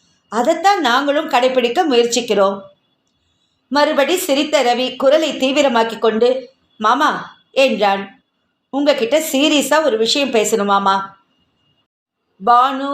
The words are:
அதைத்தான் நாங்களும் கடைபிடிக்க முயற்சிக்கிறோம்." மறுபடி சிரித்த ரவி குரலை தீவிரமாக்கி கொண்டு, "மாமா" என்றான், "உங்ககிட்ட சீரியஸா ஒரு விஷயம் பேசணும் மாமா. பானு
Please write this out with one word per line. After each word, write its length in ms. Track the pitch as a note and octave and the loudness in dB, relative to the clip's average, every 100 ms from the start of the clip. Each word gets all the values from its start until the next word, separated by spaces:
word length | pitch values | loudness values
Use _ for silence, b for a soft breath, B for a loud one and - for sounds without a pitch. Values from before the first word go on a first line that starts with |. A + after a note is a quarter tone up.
| _ _ _ | _ _ _
அதைத்தான் 520 | G#3+ A#3+ E4 F4 G4+ | -4 0 2 2 2
நாங்களும் 480 | C4+ B3 C#4+ C#4+ D#4 | 2 0 0 -2 0
கடைபிடிக்க 560 | C4 B3+ B3+ A#3+ A#3+ F4 | 0 2 0 0 0 0
முயற்சிக்கிறோம்." 680 | A#3+ A#3 A#3+ A#3 G3+ G3 G3+ - _ _ _ _ _ _ _ _ _ _ | 2 2 -2 -2 0 0 0 -12 _ _ _ _ _ _ _ _ _ _
மறுபடி 480 | C4+ D4 C#4 C#4+ F4+ | 0 0 0 0 -2
சிரித்த 460 | - C#4 D4+ D4+ | 0 -2 0 0
ரவி 340 | A#3+ A#3+ B3+ B3 | 0 0 -2 0
குரலை 360 | C4+ D4+ D#4 | 2 2 0
தீவிரமாக்கி 640 | - C4 C#4 C#4 A#3 A3+ A3 | -2 -2 2 2 2 -2 0
கொண்டு, 520 | A3+ A3 A#3+ B3+ - _ _ _ | -2 2 0 0 -6 _ _ _
"மாமா" 600 | G#3+ C#4 D4 F3+ - - _ | 0 2 0 -2 -10 -20 _
என்றான், 720 | - C4+ G#3+ G3+ G3 G3 - _ _ _ _ _ | 0 0 2 0 -2 -6 -18 _ _ _ _ _
"உங்ககிட்ட 480 | C4 D4 - A3+ D4 D#4 | -4 0 0 0 -2 -2
சீரியஸா 520 | C4+ D4+ D4+ - D4+ | 0 2 0 0 0
ஒரு 140 | D#4 A3 | 0 0
விஷயம் 320 | A3+ D4 C#4 | -2 0 0
பேசணும் 340 | A3+ G#3 G#3+ | 0 0 -2
மாமா. 540 | G3+ G3 G3 G3 G3 - _ _ _ _ _ _ _ _ _ _ _ _ G3 | 0 0 2 -2 -4 -16 _ _ _ _ _ _ _ _ _ _ _ _ 2
பானு 440 | A#3+ B3+ C4+ C#4 | 2 2 -2 -6